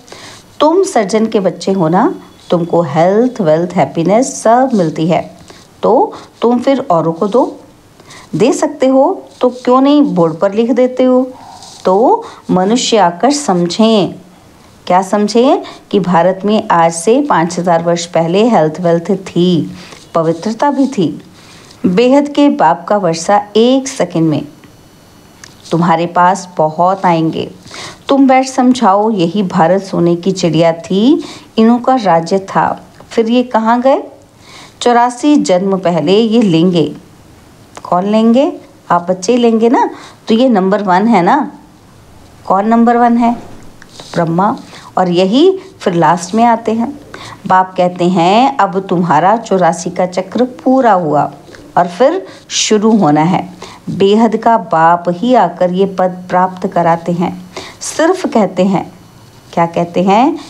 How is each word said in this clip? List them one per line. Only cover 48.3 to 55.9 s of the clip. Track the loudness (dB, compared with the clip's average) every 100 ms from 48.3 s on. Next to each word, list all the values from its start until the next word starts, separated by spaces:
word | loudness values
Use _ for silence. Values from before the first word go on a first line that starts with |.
| 4 2 0
"अब | -2 -2
तुम्हारा | -4 -2 0 2 2 0
चौरासी | 0 0 0 0 -6
का | -4 -4
चक्र | -4 -6 -2
पूरा | -4 -2 0 2 2
हुआ | 2 0 -2 -2 -6 -20 -20 -6 -2
और | -2
फिर | 2 0 0 -8 -18 -10
शुरू | -6 0 2 2 2
होना | 2 2
है।" | 2 -2 -6 -16 -20 -16 -8
बेहद | 0 2 4 2 0
का | 0 0
बाप | 0 0 2 2 -2
ही | -4 0
आकर | 2 2 0 -2
ये | 0
पद | -2